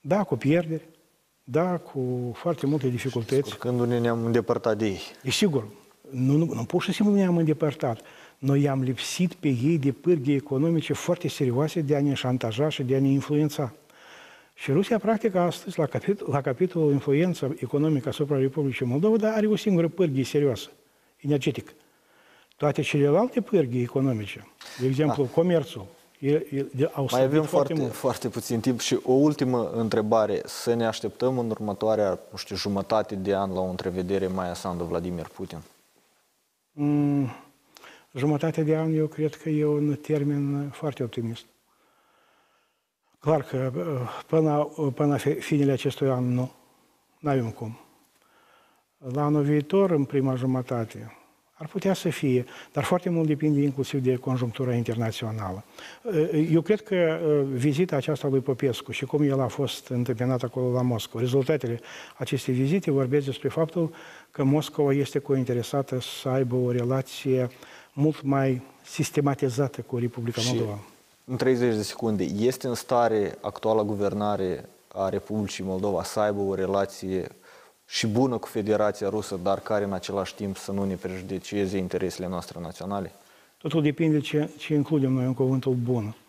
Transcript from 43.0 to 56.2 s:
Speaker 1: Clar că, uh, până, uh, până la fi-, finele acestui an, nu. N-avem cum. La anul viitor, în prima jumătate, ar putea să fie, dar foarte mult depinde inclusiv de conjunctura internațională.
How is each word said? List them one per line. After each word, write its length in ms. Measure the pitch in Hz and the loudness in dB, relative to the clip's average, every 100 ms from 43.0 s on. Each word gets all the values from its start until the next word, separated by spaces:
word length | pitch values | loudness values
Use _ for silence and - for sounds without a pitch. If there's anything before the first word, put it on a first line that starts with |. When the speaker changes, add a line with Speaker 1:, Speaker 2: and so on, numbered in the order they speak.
| _ _ | _ _
Speaker 1:
Clar 240 | 147 156 | 0 0
că, 300 | 135 131 131 135 | 0 -4 -4 -4
uh, 60 | 170 135 120 - - | -4 -4 -6 -10 0
până, 420 | 160 156 147 147 - | 2 4 2 0 -2
uh, 160 | 147 | -4
până 140 | 123 147 | 0 2
la 80 | 143 | 2
fi-, 240 | 143 156 | 0 -2
finele 320 | - 151 139 | 0 2 4
acestui 360 | 131 143 - 139 | 2 -2 0 0
an, 240 | 127 123 | 2 0
nu. 180 | 123 127 - _ _ _ _ _ _ | 0 -2 -8 _ _ _ _ _ _
N-avem 320 | 151 135 113 | -2 0 -2
cum. 280 | - 110 120 - _ _ _ _ _ _ _ _ _ _ _ 131 | -6 -10 -12 -20 _ _ _ _ _ _ _ _ _ _ _ -8
La 120 | 131 | -2
anul 180 | 147 151 | 2 2
viitor, 480 | 143 151 147 196 196 | 4 2 2 2 4
în 140 | 160 | 2
prima 300 | 135 143 135 | 2 0 0
jumătate, 840 | 127 131 127 123 123 113 107 113 - _ _ _ _ | 0 0 -2 -2 -4 -4 -8 -16 -18 _ _ _ _
ar 80 | 160 | -10
putea 280 | 202 196 | -2 0
să 140 | 180 175 | 0 -2
fie, 360 | - 147 123 123 - - | 0 2 2 0 -12 -8
dar 120 | - | -4
foarte 240 | 135 180 180 | 0 0 2
mult 180 | 170 160 | 0 2
depinde 340 | 143 156 143 | 2 2 2
inclusiv 420 | 143 135 131 139 | 2 0 -2 0
de 140 | 127 127 | 0 0
conjunctura 580 | 135 127 120 - 127 | 0 -2 -2 -2 -2
internațională. 880 | 120 117 117 113 - 113 110 98 92 - - - - 240 175 | 0 0 -2 -4 -4 -6 -6 -6 -8 -12 -20 -20 -12 -2 0